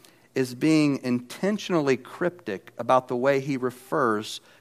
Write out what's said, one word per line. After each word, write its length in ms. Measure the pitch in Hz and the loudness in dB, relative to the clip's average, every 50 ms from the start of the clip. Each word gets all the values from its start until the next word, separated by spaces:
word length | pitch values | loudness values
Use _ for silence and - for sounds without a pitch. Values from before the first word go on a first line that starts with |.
| - - _ _ _ _ _ | -20 -20 _ _ _ _ _
is 200 | 131 131 123 123 | -4 -2 -2 -2
being 460 | 123 139 156 156 156 151 143 139 127 - | -2 2 4 4 4 4 4 2 0 0
intentionally 920 | 127 123 120 123 - - - - 196 214 202 - - 185 160 147 139 131 | -2 -2 -2 -2 -8 -8 -4 -2 -2 -2 -2 -4 -2 0 0 2 2 0
cryptic 760 | - - - - - 180 175 - - - 107 98 92 - - _ | 0 -2 -12 -8 -4 -4 -4 -4 -6 -8 -8 -8 -8 -10 -14 _
about 320 | - 120 120 127 127 127 - | -8 0 2 2 2 2 0
the 80 | 131 | -4
way 240 | 120 123 139 139 135 | 0 2 2 2 2
he 160 | 135 143 139 | 0 -2 -4
refers 840 | 127 127 123 120 - - - 160 160 131 113 107 104 110 - - - - - - _ | -4 -4 -6 -6 -8 -8 -4 0 2 2 2 2 0 -2 -6 -12 -14 -16 -20 -20 _